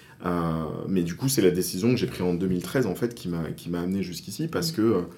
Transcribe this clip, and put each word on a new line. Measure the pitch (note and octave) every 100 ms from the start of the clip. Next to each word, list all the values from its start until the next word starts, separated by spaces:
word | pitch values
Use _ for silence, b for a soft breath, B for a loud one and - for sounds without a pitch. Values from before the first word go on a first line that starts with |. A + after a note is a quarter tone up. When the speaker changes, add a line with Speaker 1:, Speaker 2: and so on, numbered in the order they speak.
| B B F2+
Speaker 1:
Euh, | F2 E2 D#2+ D#2+ E2 -
mais | F#2
du | E2+ E2+
coup, | C3+
c'est | C3+
la | F#2+
décision | F2 F2 F#2 A2+
que | B2
j'ai | F#2
prise | -
en | F2+
deux | F2 F#2+
mille | F2+
treize, | D#2+ C#3 A#2
en | F2
fait, | A#2 -
qui | F2+
m'a, | E2+ D#2+ -
qui | E2+
m'a | F2
amené | F2+ F#2+
jusqu'ici, | F2+ E2 - G#2 D#3+
parce | F#2+ E2
Speaker 2:
Mm. | E2
Speaker 1:
que, |
euh, | A2 G2 F2+